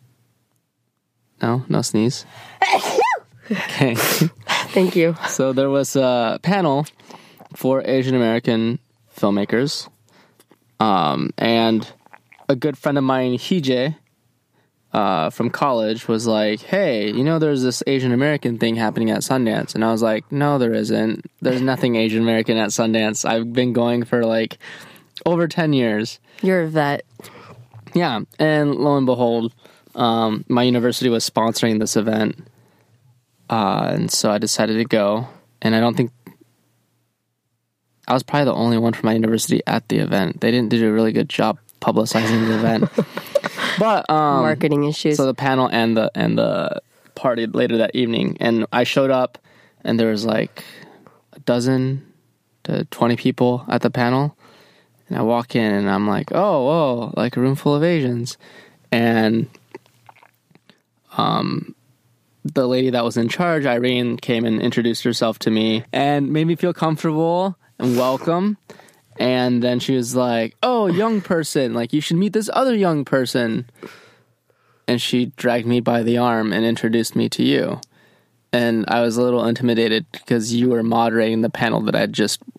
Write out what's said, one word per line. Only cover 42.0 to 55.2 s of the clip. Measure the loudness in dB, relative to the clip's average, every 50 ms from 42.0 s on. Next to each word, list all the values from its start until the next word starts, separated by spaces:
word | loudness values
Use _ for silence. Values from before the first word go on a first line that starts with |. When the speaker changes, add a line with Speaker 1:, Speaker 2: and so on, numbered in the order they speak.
| 0 0 0 -2 0 2 0 0 2
Speaker 1:
the | 0 0
event. | 0 0 0 2 2 0 0 0
Speaker 2:
<laughs> | -4 -4 -4 -6 -12 -12 -2 -4 -2 -2 -2 -8 -6 -6 -4 -2 0
Speaker 1:
But, | 2 2 2 0 0 2
um, | 2 2 4 2 2 2
Speaker 2:
Marketing | 2 2 0 0 0 0 2 2 0
issues. | 0 -2 -2 0 0 2 2
Speaker 1:
so | 2 0
the | 0
panel | 0 0 0 2 2 2 2
and | 2 0 2 2 2
the, | 2 0 0 -2
and | -2 -2 0 2 2
the | 0 0 0 -2 -2 -4 -6 -8 _ _ _ _ _ -20 -14
party | -4 -2 -2 0 0 -2
later | -2 0 0 0 2 2 2
that | 0 0 0
evening. | 0 0 0 0 0 0 -2 -2 0
And | 0 2 2 2 0 0 0
I | 0 0
showed | 2 2 2 2 2
up, | 2 0 0 -2 _ -12 _ _ _ _ -20 _ _ _ -4
and | -2 0 2
there | 2 0
was, | 0 0 -2
like, | -2 0 0 -2 -4 -6 -16 -20 -20 -20 -20 -20 -20 -20 -20 -20 -20 _ _ _ _
a | -20 -10
dozen | -2 0 0 2 2 2 2 2 0 -2 -4 -6 -8 -14 _ _ _ _ _ _ _ _ _ _ -8
to | -6 -4 -4 -4
twenty | -6 -2 0 2 2 2
people | 2 0 -2 0 2 2 2 2 -2 -4 -2
at | -2 0 0
the | 0
panel. | 0 0 0 2 2 2 0 -2 -4 _ -20 -20 -20 -20 -20 _ _ _ _ _ _ _ _ -8
And | -4
I | -2